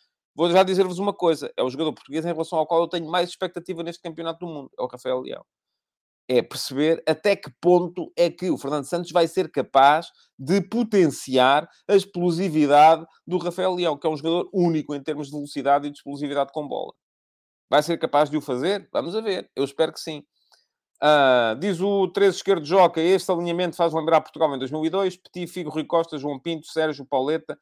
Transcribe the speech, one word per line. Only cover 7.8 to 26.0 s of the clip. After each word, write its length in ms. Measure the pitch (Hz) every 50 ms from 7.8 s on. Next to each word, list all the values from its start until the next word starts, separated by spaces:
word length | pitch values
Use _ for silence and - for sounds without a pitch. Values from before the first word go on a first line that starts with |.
| 180 170 180 185 170 - _
é 120 | - 175 170
que 220 | 175 - 180 185
o 80 | 147 127
Fernando 260 | - 135 147 147 135
Santos 280 | - - 175 175 151
vai 140 | 151 175 170 160
ser 220 | - 185 180 156
capaz 580 | - 143 127 - - 135 135 143 147 160 170 - _ _ _ _ _
de 240 | _ 135 131 185 202
potenciar 1080 | 185 190 - 240 240 226 - 196 175 147 123 - - 135 127 127 127 131 139 147 165 - _ _ _ -
a 60 | 202
explosividade 1120 | 196 190 - _ 175 175 180 165 165 196 185 151 156 147 139 143 147 151 160 165 156 165 _ _ _ _
do 140 | - 175 180
Rafael 360 | 156 175 165 185 185 185 180
Leão, 220 | 180 175 165 147
que 100 | 147 -
é 40 | 160
um 60 | 156
jogador 340 | 143 143 165 165 175 170 -
único 420 | - 190 175 170 160 156 - - 147
em 80 | 143
termos 260 | 135 - 151 147 147 135
de 60 | 147
velocidade 520 | 147 143 143 - 143 123 139 139 143 143
e 40 | 147
de 60 | 143
explosividade 560 | - _ 139 143 139 147 139 139 143 139 139
com 140 | _ 156 147
bola. 260 | 135 123 - 50 - - _ _ _ _ _ _ _ _ _ _ _ _ _ _ _
Vai 120 | - 147
ser 160 | 147 165 170 -
capaz 320 | - 123 - 143 151 139
de 60 | 147
o 40 | 151
fazer? 480 | 139 - 127 123 135 180 202 196 - _
Vamos 240 | _ 101 127 160 185
a 60 | 220
ver. 300 | 220 220 185 190 - _ _
Eu 80 | 120
espero 300 | 139 135 - - 160 156
que 80 | 156 -
sim. 220 | - 165 156 147 - _ _ _ _ _ _ _ _ _ _ _ _ _ _ _
Ah, 520 | - 151 151 147 139 131 127 123 117 113 110 127
diz 200 | 165 208 185 160
o 260 | 185 202 202 196 190 180
três 280 | - 202 202 196 175
esquerdo 280 | - - 190 196 170 147
Joca, 340 | 143 175 196 180 165 165 165
"Este 320 | 160 175 190 180 180 -
alinhamento 460 | 185 170 175 175 170 175 180 170 165
faz 160 | - 170 165
lembrar 300 | 156 160 151 160 165 160
Portugal 320 | 160 - _ 147 160 151 139
em 40 | 131
dois 120 | 131 123
mil 140 | 143 156 156
e 40 | 160
dois, 280 | 165 190 196 185 180 _
Petit, 280 | _ - _ 180 175
Figo, 220 | 170 - 185 165 151
Rui 160 | - 156 151
Costa, 320 | - 170 165